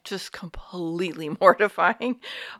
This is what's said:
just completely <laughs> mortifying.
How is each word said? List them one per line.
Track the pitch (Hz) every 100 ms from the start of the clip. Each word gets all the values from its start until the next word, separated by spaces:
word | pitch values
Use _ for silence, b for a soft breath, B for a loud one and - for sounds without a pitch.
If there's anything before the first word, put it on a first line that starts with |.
just | - 190 -
completely | - 175 - - 180 165 170 180 160 156
<laughs> | 170
mortifying. | 190 - 202 - 175 - 240 247 B B B